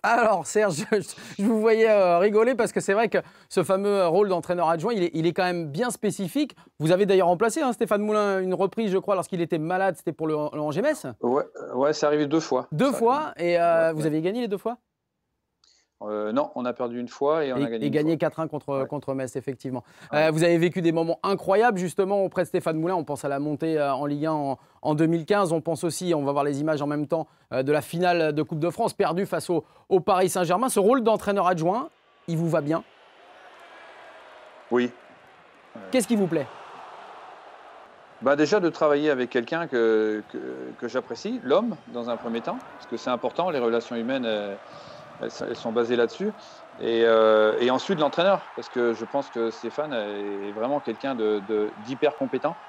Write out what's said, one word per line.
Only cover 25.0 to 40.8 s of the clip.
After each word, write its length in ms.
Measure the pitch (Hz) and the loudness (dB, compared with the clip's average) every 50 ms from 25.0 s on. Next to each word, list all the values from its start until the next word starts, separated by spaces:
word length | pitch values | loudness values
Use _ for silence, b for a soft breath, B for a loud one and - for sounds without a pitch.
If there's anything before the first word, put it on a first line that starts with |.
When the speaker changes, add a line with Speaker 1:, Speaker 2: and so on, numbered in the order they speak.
| 165 | 2
Speaker 1:
mille 220 | 160 170 170 156 - | 2 2 0 0 0
quinze. 240 | 208 202 202 165 | 2 2 2 2
On 100 | 160 165 | 0 -2
pense 220 | 151 170 165 - - | 0 -2 -4 -2 -2
aussi, 320 | 170 143 - 185 180 165 | -4 -4 -4 -2 0 0
on 80 | 151 143 | 0 0
va 80 | 139 | 0
voir 120 | 143 143 143 | 0 0 0
les 160 | 143 143 139 | 0 0 -2
images 220 | 147 156 156 143 | 0 -2 0 -2
en 60 | 147 147 | -2 -4
même 180 | 147 147 151 | -4 -4 -2
temps, 220 | - 170 160 151 b b b b b 127 | -2 -2 -4 -4 b b b b b -4
euh, 80 | 127 | -2
de 100 | 135 135 | 0 2
la 100 | 151 151 | 0 0
finale 520 | - - - 165 180 180 175 175 160 156 151 | 0 -2 -4 0 2 2 4 4 2 2 0
de 80 | 151 | 0
Coupe 160 | 151 - 175 156 | -2 -2 -2 -2
de 140 | 147 175 | -2 -2
France, 240 | 160 - 233 202 - | -2 0 -2 -2 0
perdue 320 | _ 202 165 160 180 202 - | _ -2 0 0 -2 -4 -2
face 240 | - 165 - - | -4 -6 -2 -2
au, 120 | 180 160 b b b b b b | -2 -2 b b b b b b
au 100 | - 185 | 0 2
Paris 280 | 156 - 196 180 190 180 | 4 4 4 4 4 2
Saint-Germain. 420 | - 190 180 160 175 185 226 170 | 2 0 0 2 2 2 2 2
Ce 100 | - 214 | 2 4
rôle 240 | 190 208 254 269 226 | 4 6 4 4 4
d'entraîneur 420 | 226 220 180 - 202 202 202 180 | 2 2 2 0 0 0 2 2
adjoint, 440 | 175 185 165 160 170 190 240 285 330 _ _ _ _ _ _ _ - | 2 2 2 0 0 0 -2 -4 -8 _ _ _ _ _ _ _ -4
il 80 | 170 | -2
vous 140 | 160 170 165 | -2 0 2
va 120 | 156 165 | 0 0
bien ? 220 | 143 143 160 165 - - _ - - - - - - - - - - - - - - - - - - - - - - - - - - - - - - - - - - - | 0 0 -2 -2 -4 -8 _ -20 -20 -20 -20 -20 -20 -20 -20 -20 -20 -20 -20 -20 -20 -20 -20 -20 -20 -20 -20 -20 -20 -20 -20 -20 -20 -20 -20 -20 -20 -20 -20 -20 -8 -2
Speaker 2:
Oui. 180 | 120 123 123 120 120 - - - - - - - - - - - _ - - - - 226 202 190 | 0 0 0 0 -4 -10 -20 -20 -20 -20 -20 -20 -20 -20 -20 -20 _ -20 -20 -20 -20 -18 -12 -2
Speaker 1:
Qu'est-ce 160 | 185 254 214 - | 0 0 2 2
qui 80 | 240 | 0
vous 100 | 208 196 | 0 0
plaît ? 220 | 170 160 160 135 - - - - - - - - - - - - - - - - - - - - - - - - - - - - - - - - - - - 113 | 0 0 -2 -4 -6 -12 -18 -20 -18 -18 -18 -18 -18 -20 -20 -20 -20 -20 -20 -20 -20 -20 -20 -20 -20 -20 -20 -20 -20 -20 -20 -20 -20 -20 -20 -20 -20 -20 -4 2
Speaker 2:
Bah, 120 | 127 143 | 2 4
déjà 240 | 143 156 147 208 214 | 4 4 4 4 2
de 100 | 180 165 | 2 2
travailler 420 | 151 - 170 151 147 143 151 151 | 0 2 2 4 4 4 4 2
avec 180 | 147 127 123 120 | 2 2 0 0
quelqu'un 380 | - 123 117 113 165 165 170 151 | 0 -2 -2 0 -4 -6 -4 -2
que, 560 | - 120 113 113 110 110 110 107 107 107 104 - | 0 2 4 4 4 4 2 2 -2 -4 -6 -10
que, 60 | - - - 127 127 131 127 127 117 | -12 -10 -10 -10 -10 -10 -12 -14 -12
que 80 | - | -10